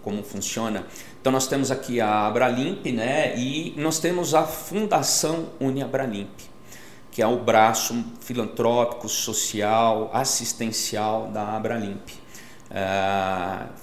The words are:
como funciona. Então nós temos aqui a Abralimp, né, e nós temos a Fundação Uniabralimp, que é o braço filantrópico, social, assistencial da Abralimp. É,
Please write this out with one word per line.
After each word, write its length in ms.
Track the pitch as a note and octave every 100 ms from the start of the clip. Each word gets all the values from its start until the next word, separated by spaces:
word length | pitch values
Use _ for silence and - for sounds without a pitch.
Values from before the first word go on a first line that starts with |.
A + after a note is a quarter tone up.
como 220 | G#2 G#2
funciona. 640 | G#2 G3 - - A2+ G2+ - - - -
Então 120 | C3+
nós 140 | C3 C3
temos 260 | C#3+ C3+
aqui 280 | C3 - A#2+
a 260 | G#2+ G#2+ G#2
Abralimp, 600 | A2+ B2+ A#2+ D3 G3+ -
né, 520 | A#2+ A#2 D3 C#3 F#2
e 360 | B2+ D3 F3 D3+
nós 220 | D#3 D#3
temos 340 | E3+ F3+ D#3+
a 100 | D#3
Fundação 1040 | D#3+ - - F#3+ G#3+ E3 C3+ - D#3 E3 E3 -
Uniabralimp, 720 | C3+ C3+ B2 B2+ C3 G2+ G2+ - - - - - - - -
que 120 | -
é 60 | A2
o 120 | A#2+
braço 680 | A#2 A2+ A2 A2+ - A#2 A2+ -
filantrópico, 880 | - A#2+ G#2 - A2+ A#2+ A#2 - A2+
social, 1000 | - - G#2+ - G#2 G#2 A2+ A2+ A2 G#2
assistencial 1160 | A#2 C3+ - A#2 - A2+ G#2+ - G#2 G#2+ A2 A2
da 220 | G#2+ G#2 A2
Abralimp. 540 | A2 A#2 G2+ G2 - - - - - - -
É, 960 | - F#2+ G2 F#2+ G2 F#2+ F#2 F2+ F#2 - -